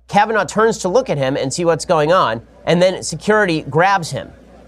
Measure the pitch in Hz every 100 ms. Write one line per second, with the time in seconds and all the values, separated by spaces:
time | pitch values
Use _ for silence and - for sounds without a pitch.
0 | - 202 214 220 165 202 226 220 180 220
1 | 254 143 131 143 135 170 170 160 - 160
2 | 147 185 131 113 - - - 175 185 151
3 | 117 160 - 214 196 160 - 147 185 196
4 | 156 123 - - - -